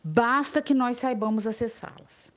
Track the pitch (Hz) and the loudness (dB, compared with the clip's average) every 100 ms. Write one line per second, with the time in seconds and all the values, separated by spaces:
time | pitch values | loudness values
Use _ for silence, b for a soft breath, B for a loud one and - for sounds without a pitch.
0 | 160 156 233 269 277 302 294 269 247 247 | 2 2 4 2 2 -2 2 2 2 0
1 | 262 233 220 220 214 220 233 - - - | -2 0 0 0 -2 -4 -6 -6 -16 -18
2 | - - - | -20 -20 -20